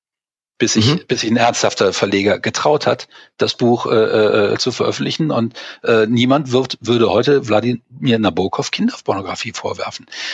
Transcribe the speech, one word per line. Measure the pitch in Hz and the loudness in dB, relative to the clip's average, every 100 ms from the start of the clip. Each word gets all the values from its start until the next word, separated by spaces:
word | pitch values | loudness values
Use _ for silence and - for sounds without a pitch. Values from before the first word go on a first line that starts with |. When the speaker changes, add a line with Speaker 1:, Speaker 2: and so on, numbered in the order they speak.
| _ _ _ _ _ - | _ _ _ _ _ -4
Speaker 1:
Bis | 113 | 0
sich, | 113 113 | 2 2
Speaker 2:
Mhm. | 170 - | 0 -4
Speaker 1:
bis | 120 | -4
sich | 110 | -2
ein | 120 | 0
ernsthafter | 117 120 107 - 101 | 0 2 -2 2 0
Verleger | - 98 98 101 95 | 0 0 2 2 0
getraut | - - 151 151 - | -2 -2 0 2 0
hat, | 120 - - - - | -4 -8 -20 -20 -4
das | 110 - | -4 0
Buch, | 120 120 127 | 2 2 2
äh, | 117 110 110 107 110 104 | 2 2 4 4 4 2
äh, | - | 0
zu | 127 | -2
veröffentlichen. | 117 - - 139 - 156 | -2 -2 -2 -4 -2 -2
Und, | 120 117 - - - | 0 -2 -6 -18 -6
äh, | - 113 107 | 2 4 4
niemand | 120 123 143 131 | 2 4 2 2
wird, | 123 131 - | 0 0 -6
würde | 110 120 107 | -2 2 4
heute | 101 131 139 113 | 2 4 2 2
Wladimir | 107 120 117 _ 131 135 113 | 0 0 -4 _ -4 0 2
Nabokov | 107 85 95 - - | 0 0 -4 -4 -6
Kinderpornografie | - 226 - - 98 92 90 - | -4 -4 -4 -6 -6 -6 -10 -10
vorwerfen. | - 101 - - - - - - | -8 -8 -8 -10 -10 -16 -14 -10